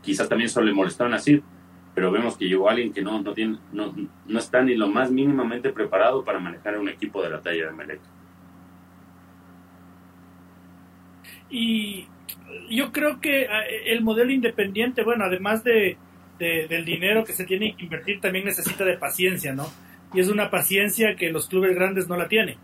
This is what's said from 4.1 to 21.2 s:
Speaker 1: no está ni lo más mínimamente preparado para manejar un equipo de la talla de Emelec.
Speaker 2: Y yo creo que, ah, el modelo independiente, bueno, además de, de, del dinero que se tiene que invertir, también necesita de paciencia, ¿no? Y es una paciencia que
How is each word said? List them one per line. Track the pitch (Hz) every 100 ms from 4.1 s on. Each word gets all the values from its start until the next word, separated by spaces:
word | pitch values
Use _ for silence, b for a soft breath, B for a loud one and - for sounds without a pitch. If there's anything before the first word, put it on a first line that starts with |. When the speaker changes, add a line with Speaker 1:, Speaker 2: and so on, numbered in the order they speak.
| - -
Speaker 1:
no | 113
está | - 127
ni | 131
lo | 117 101
más | 110 131
mínimamente | 131 139 135 117 120 135
preparado | 107 104 98 110 131
para | 107 101
manejar | 87 85 104 107
un | 98
equipo | 76 104 98
de | 87
la | 76
talla | 87 85
de | 80
Emelec. | 78 76 76 - - - - - - - - - - - - - - - - - - - - - - - - - - - - - - - - B B -
Speaker 2:
Y | 247 233 220 208 196 - - - - - - -
yo | 226 277
creo | 294 302 -
que, | 311 277 262
ah, | 214 214 220
el | - 233
modelo | 220 220 247
independiente, | 269 226 226 196 196 247 247
bueno, | 214 233
además | 190 185 196 220
de, | 240 220 190 - - - - -
de, | 170 165 160
del | 170
dinero | 165 170 185 220
que | 220
se | -
tiene | 185 190 214
que | -
invertir, | 175 160 185 202
también | 196 185
necesita | 202 196 - 185
de | 185 180
paciencia, | 139 - 180 170 143
¿no? | 135 139 - B B -
Y | 185
es | 185
una | 208 196
paciencia | 180 - 196 208 196 214
que | 190